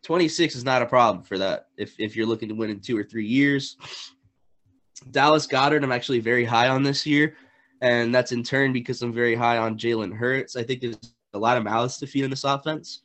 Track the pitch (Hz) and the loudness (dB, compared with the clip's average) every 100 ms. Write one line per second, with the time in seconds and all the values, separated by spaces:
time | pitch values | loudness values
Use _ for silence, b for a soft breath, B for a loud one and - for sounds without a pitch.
0 | - 170 165 - 165 127 127 127 120 131 | 0 2 2 2 -2 0 2 2 4 4
1 | 117 92 87 95 95 - - - 101 - | 4 2 -4 -2 -2 -2 -8 -10 -10 -6
2 | 107 107 110 113 110 107 110 101 92 113 | -8 -4 -2 -2 -4 -6 -6 -6 -4 -4
3 | 101 113 107 127 143 139 139 - B B | -4 -6 -2 2 2 2 -4 -14 B B
4 | B B _ _ _ _ _ _ _ - | B B _ _ _ _ _ _ _ -20
5 | 131 135 143 156 - 131 139 151 139 123 | -6 2 4 4 2 2 2 2 0 -2
6 | - 123 113 123 120 117 123 131 139 139 | 0 -2 2 0 2 2 4 2 0 -2
7 | 156 147 151 b b b b b 127 120 | 0 2 2 b b b b b 0 2
8 | 117 123 123 120 117 135 135 127 123 127 | 2 2 2 -4 -2 0 2 0 -4 -6
9 | 120 117 120 113 117 117 113 110 117 117 | -4 0 0 2 2 2 0 -2 -2 -2
10 | 101 107 123 131 127 127 113 127 123 113 | -4 -4 -2 -2 -4 -10 -6 -6 -6 -10
11 | - _ _ 101 113 123 107 110 123 - | -18 _ _ -4 0 0 0 -2 -2 -6
12 | 139 139 135 135 139 139 156 156 170 - | -6 -4 -4 -4 -4 -2 -4 -8 -10 -18